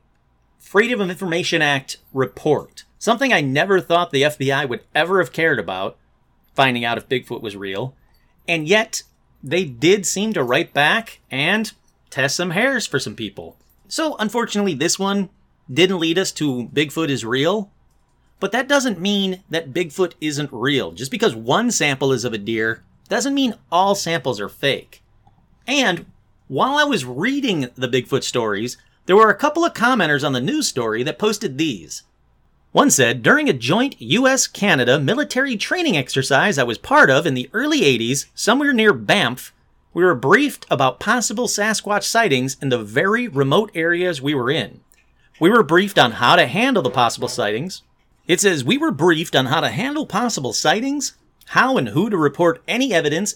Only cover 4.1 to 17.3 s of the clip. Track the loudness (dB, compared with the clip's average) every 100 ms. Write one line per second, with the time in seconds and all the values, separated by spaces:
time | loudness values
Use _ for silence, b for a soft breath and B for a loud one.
4.1 | 2 0 0 -2 0 -2 -6 -4 -2 2
5.1 | 2 0 0 0 0 -4 -6 -8 -10 _
6.1 | _ _ _ _ 0 2 2 -2 -4 -2
7.1 | -4 -4 -10 -10 -10 -8 -6 -8 -10 _
8.1 | _ _ _ -6 -4 2 2 0 -6 -12
9.1 | _ _ _ -4 -2 -2 0 4 4 2
10.1 | -4 -2 -2 0 0 0 0 2 2 -4
11.1 | -14 _ -4 0 0 -2 -10 _ _ _
12.1 | -2 -2 -2 -2 0 0 0 -2 -4 -6
13.1 | -8 -10 -10 -16 -18 _ _ _ -4 -4
14.1 | -2 -4 -2 -2 0 -2 0 -2 0 -2
15.1 | -2 -4 _ _ _ -6 2 2 2 0
16.1 | 0 -2 -2 -4 -4 -4 -2 -2 -2 -4
17.1 | -4 -2